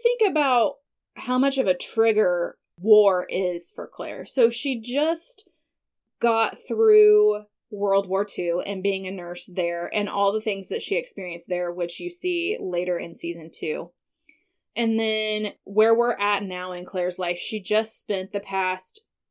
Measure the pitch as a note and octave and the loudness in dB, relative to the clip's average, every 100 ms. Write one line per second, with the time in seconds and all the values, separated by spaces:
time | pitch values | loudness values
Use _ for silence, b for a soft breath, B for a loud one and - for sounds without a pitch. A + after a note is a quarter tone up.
0 | A#4+ B4 G#4 C#4+ C#4+ B3 G#3+ - _ _ | 2 2 0 2 2 2 2 -2 _ _
1 | _ - - B3+ C#4 C4 G#3 F3+ - - | _ -10 -2 2 2 2 0 0 -2 0
2 | A3+ G#3 F#3+ F3 E3+ - _ - F#3+ G#3+ | 2 4 2 0 -4 -8 _ -2 4 6
3 | G3+ F3+ - F#3 F#3 F3 - - E3+ - | 6 4 -2 -2 -2 -4 -10 -14 -12 -10
4 | - - G3+ - A#3+ - C#4+ B3 A3+ C4 | -10 -10 -6 2 2 2 -4 -4 -4 -2
5 | D#4+ E4 - - - _ _ _ _ _ | 0 -2 -8 -16 -20 _ _ _ _ _
6 | _ - A#3 A3+ A3+ - - A3 A3 G#3+ | _ -2 0 0 -2 -6 -6 2 6 10
7 | G#3+ G#3+ G#3+ G#3 G#3 _ - G3+ G3+ G3 | 10 10 6 2 -6 _ -12 -4 2 2
8 | F#3+ F#3+ G3+ - F3 E3+ - F#3+ G3 F#3+ | 2 -2 -2 -4 -2 -2 -2 -2 -2 -2
9 | F#3+ F#3+ F3 F3 - F3+ E3+ E3+ E3+ - | -4 -8 -8 -12 -8 -4 -2 -2 -4 -4
10 | G3+ - G3+ G#3+ G#3+ G3 F#3 F3+ - F#3 | -2 0 0 0 -2 -6 -4 -6 -2 -4
11 | - - F3+ E3+ - F3+ F3 F3 F3 - | -4 -10 -10 -10 -6 -4 -4 -4 -6 -6
12 | F3 F3 F3+ F3 E3+ - F#3 F3 F3+ F3 | -10 -6 -4 -2 -2 -4 -4 -4 -2 -4
13 | E3+ E3 E3+ E3+ D#3+ - E3 D3 F3+ _ | -6 -10 -10 -10 -12 -10 -6 -6 -8 _
14 | _ _ _ b b b _ - A3+ A3 | _ _ _ b b b _ -4 0 0
15 | A3 A3 G#3+ G#3+ G#3+ - - G3+ A3 A#3 | 0 -2 -2 -4 -6 -8 -4 2 4 4
16 | A#3+ - G3+ G3+ G3 F3+ F#3 F3+ F3+ F#3 | 2 0 0 -2 -4 -6 -6 -8 -6 -4
17 | F3+ F3 F3 F3 - G#3+ F3+ G#3 A3 - | -2 -2 -4 -6 -6 -8 -2 -2 -2 -6
18 | - F#3+ F#3+ G3+ G3 F#3+ F#3 F#3 - - | -6 -6 -4 -8 -4 -4 -2 -4 -10 -20
19 | _ _ _ | _ _ _